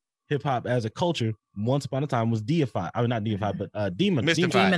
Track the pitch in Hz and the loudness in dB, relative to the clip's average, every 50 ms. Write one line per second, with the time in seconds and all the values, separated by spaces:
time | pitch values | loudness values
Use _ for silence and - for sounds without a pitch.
0 | _ _ _ _ _ - 147 139 - 147 131 117 82 - 123 123 110 113 - - | _ _ _ _ _ -4 -4 -2 0 0 -2 -2 0 0 0 0 0 -2 -2 0
1 | 180 175 156 - 120 110 107 - _ _ _ 98 104 117 131 143 - - - 135 | 0 0 0 0 -2 -2 -4 -6 _ _ _ -4 -2 0 0 0 0 -2 -4 -4
2 | 147 139 - 120 113 113 117 110 104 113 156 170 143 117 - - - 135 - - | -2 -2 0 0 0 0 0 0 0 0 0 2 0 0 -2 -4 -4 -4 -2 -2
3 | 123 117 123 113 104 113 107 95 107 101 98 82 98 85 - 104 104 98 87 95 | -2 0 0 -2 -2 -2 -2 -2 -2 -2 -2 -4 -6 -6 -4 -4 -4 -2 0 0
4 | 185 208 185 131 113 151 - - 175 - - 123 - - - | 0 2 2 2 2 2 2 2 2 2 4 4 4 4 4